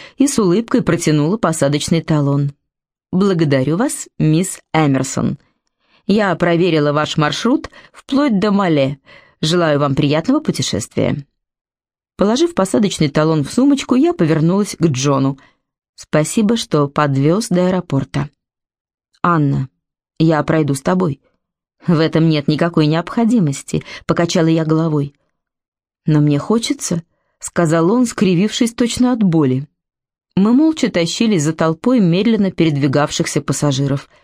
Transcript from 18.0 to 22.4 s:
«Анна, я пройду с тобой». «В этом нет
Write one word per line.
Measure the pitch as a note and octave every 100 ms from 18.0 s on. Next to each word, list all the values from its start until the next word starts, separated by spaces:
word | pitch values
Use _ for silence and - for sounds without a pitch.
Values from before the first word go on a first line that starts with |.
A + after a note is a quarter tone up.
| B2 - D3 _ _ _ _ _ _ _ _ _
«Анна, | F3 E3 C#3+ C#3 C3 _ _ _ _ -
я | D#3+ D3+
пройду | D#3 D#3+ C#3+
с | C#3
тобой». | - F#3 F3+ - _ _ _ _ _ _ -
«В | D#3
этом | D#3 D#3+ D#3+
нет | D3+